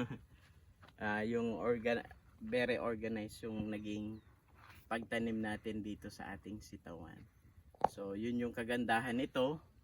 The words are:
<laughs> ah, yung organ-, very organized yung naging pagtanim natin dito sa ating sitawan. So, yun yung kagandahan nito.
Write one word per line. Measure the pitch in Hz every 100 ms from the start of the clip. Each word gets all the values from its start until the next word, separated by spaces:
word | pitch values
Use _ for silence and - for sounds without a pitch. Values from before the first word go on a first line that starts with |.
| 120 127 - -
<laughs> | - - - - - -
ah, | 107 107 110
yung | 117 117 87
organ-, | 113 120 120 117 - - - -
very | 220 123 120 117
organized | 113 110 113 110 107 -
yung | 117 107 104
naging | 107 104 104 107 110 - - - - - - -
pagtanim | 117 113 117 117 110
natin | 110 107 113 107
dito | 104 104 87
sa | - - 98
ating | 92 107
sitawan. | - 95 85 82 82 - - - - - - - -
So, | - 98 196
yun | 117 120
yung | 120 120
kagandahan | 113 - 233 226 254 233
nito. | 262 269 254 160 - -